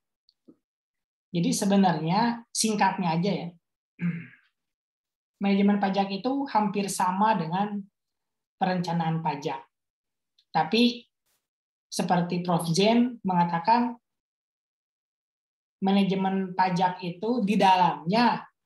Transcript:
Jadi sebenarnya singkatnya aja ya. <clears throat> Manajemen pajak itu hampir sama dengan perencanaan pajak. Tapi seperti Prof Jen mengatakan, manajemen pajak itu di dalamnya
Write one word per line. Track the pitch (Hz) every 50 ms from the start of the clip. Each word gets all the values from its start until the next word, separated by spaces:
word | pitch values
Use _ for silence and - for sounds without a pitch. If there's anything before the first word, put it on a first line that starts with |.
| _ _ _ _ _ _ _ _ _ - - _ _ _ _ _ _ _ _ _ _ _ _ _ _ - -
Jadi | 170 175 240
sebenarnya | 247 - 208 190 202 196 196 180 160 151 156 165 185 214 240 233 233 - -
singkatnya | _ - - - 220 214 202 196 190 185 - 175 165 160 170
aja | 175 170 165 147 175
ya. | 170 - _ _ _ _ _ _ _ _ -
<clears throat> | 175 170 160 170 123 127 - _ _ _ _ _ _ _ _ _ _ _ _ _ _ _ _ _ _ _ _ - 196
Manajemen | 196 196 196 202 202 208 202 202
pajak | 196 190 196 196 196 196
itu | 190 - 254 277 277 277
hampir | - - 214 208 196 196 202 196
sama | 185 - - - 202 185 190 214 220 220
dengan | 180 160 160 170 190 208 214 208 208 - - _ _ _ _ _ _ _ _ _ _ _ _ _
perencanaan | - 190 180 185 180 175 165 170 170 165 160 160 160
pajak. | 160 156 139 143 143 156 - - - _ _ _ _ _ _ _ _ _ _ _ _ _ _ _ _ _ -
Tapi | 165 160 170 208 226 240 240 240 - - _ _ _ _ _ _ _ _ _ _ _ _ _ _ _ _ -
seperti | - - 180 175 180 175 170 175 180 175
Prof | 175 180 170 165 - 170
Jen | 160 185 202 220 233 240 247 247 - - -
mengatakan, | 190 180 175 170 170 165 170 - 220 233 240 240 247 - - _ _ _ _ _ _ _ _ _ _ _ _ _ _ _ _ _ _ _ _ _ _ _ _ _ _ _ _ _ _ _ _ _ _ _ - 190
manajemen | 196 196 202 196 175 190 190 190 190 190 190 190 180 180
pajak | 180 185 190 175 170 185 180 - - 190
itu | 170 170 - 214 226 254 240 196
di | 185 220 180
dalamnya | 196 190 185 185 175 160 151 - - 170 202 233 247 226 147 131 - - _ _ _